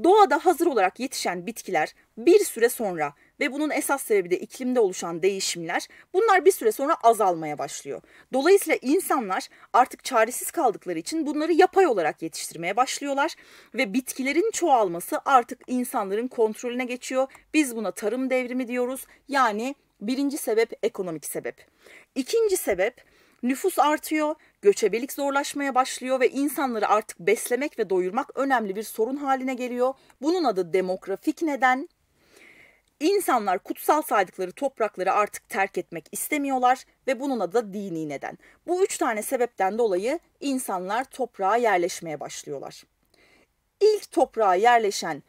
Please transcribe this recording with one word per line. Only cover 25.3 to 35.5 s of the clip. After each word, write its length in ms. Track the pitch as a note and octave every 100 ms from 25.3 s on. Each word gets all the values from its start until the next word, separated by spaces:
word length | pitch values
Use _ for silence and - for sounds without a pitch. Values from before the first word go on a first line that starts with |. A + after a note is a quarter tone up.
| C#4 D4 C#4+ C#4
başlıyor 460 | B3 C4 - B3+ C4
ve 100 | B3
insanları 580 | C4 C#4+ D4 C4 A3 G3+
artık 320 | G#3 - -
beslemek 580 | F3 A#3 - A#3+ D4+ -
ve 120 | F#3
doyurmak 460 | F#3 F3+ A3+ - -
önemli 400 | C#4 B3 G#3 F#3+
bir 60 |
sorun 340 | G#3+ - A3+ C#4+
haline 380 | C#4 C4 C4
geliyor. 400 | B3 B3 B3 B3+ - _ _
Bunun 220 | D4 F#4
adı 280 | C4+ F#3 E3+
demografik 680 | F#3 F#3 F#3+ F#3 F#3+ D#4 -
neden. 460 | D#4+ C4+ B3+ C4 F4 _ _ _ _ _ - - - _ _ _
İnsanlar 580 | D#4 G4+ F4 B3+ G3+ F#3
kutsal 440 | - - - D#4
saydıkları 500 | - A3+ F#3 - F3+
toprakları 600 | - C#4 - G#3 - F#3
artık 360 | G3+ G#3 -
terk 300 | -